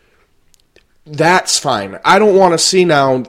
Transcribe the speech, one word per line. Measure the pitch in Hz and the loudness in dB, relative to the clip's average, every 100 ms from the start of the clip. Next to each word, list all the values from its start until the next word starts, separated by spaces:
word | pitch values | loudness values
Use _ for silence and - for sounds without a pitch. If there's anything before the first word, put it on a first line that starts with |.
| _ _ _ _ _ _ _ _ _ _ 151 | _ _ _ _ _ _ _ _ _ _ -12
That's | 147 160 180 - - | -2 0 0 -2 -4
fine. | 143 113 98 98 | -4 -4 -6 -6
I | - 190 | 0 2
don't | 214 190 | 4 2
wanna | 185 160 | 2 0
see | - 185 | 0 0
now | 175 147 135 127 | 2 2 0 -2